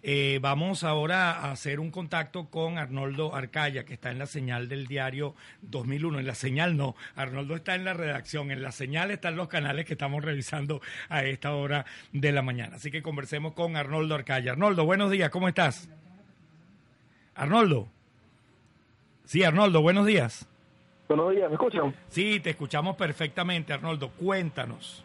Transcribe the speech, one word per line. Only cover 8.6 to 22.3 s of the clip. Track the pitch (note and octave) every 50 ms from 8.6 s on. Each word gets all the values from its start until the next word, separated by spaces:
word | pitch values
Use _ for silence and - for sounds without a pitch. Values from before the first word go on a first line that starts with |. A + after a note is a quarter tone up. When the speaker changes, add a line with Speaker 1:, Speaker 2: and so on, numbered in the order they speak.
| C3+
Speaker 1:
la | C3+
señal | A#2+ - C#3 B2+ C#3+ D#3+ F3 G3
están | G#3 E3+ - F3 E3
los | E3 F3+ D#3
canales | - E3+ C#3+ C#3+ C#3 D3 E3+
que | - D#3
estamos | - C#3+ C#3 C#3 D3+ C#3+
revisando | D#3+ D3+ C#3 B2+ - - - C#3 C#3+ D#3 C#3 - - - - - -
a | E3 D3 C3+
esta | C3+ C3+ - - D3 D3
hora | C#3+ C#3+ C#3+ C#3+ C#3+ C3 - - - - - -
de | C#3+ C#3 D3
la | C#3+ C#3
mañana. | C3 B2+ B2 B2 A2+ - -
Así | - - D3+
que | C#3 D#3+
conversemos | D#3 D#3+ D3+ C#3+ C3+ - - D3 D3+ D#3+
con | D#3 - E3+ E3+ D#3+
Arnoldo | D3 C#3+ C3+ D3+ D#3 D#3 D#3 D#3
Arcaya. | D3 B2+ - C3+ C3 B2 B2+ B2
Arnoldo, | C#3 G3 G#3 G3 F3 D#3
buenos | D#3 F#3 G3 G#3 G3
días, | G3 G3 F3 D3
¿cómo | - F3+ F#3 F#3
estás? | - - F3 C#3 A#2 - - - - - - - - - - - - _ - - - - - - - _ _ _ _ _ _ _ _ _ _ _ _
Arnoldo. | - D3 C#3+ F#3+ A#3 A3+ F#3+ D3+ A#2+ G2 - - _ _ _ _ - _ _ _ _ _ _ _ _ _ _ _ _ _ _ _ _ _ _ _ _ _
Sí, | - - E3 F#3+
Arnoldo, | E3 D3+ F#3 G#3 G3+ F3 D#3+
buenos | D3+ E3 F3+ G3+ G3+
días. | G#3 G#3+ F3+ B2 A#2 - - - _ _ _ _ _ _ _ _ _ _ _ _ _
Speaker 2:
Buenos | D3+ D3+ D#3+ F3+ F#3+
días, | G3+ F#3+ D#3
¿me | D3+
escuchan? | - C4 A#3+ - E3+ D3+ C#3 C3+ - -
Speaker 1:
Sí, | - - E3 F#3+ G#3+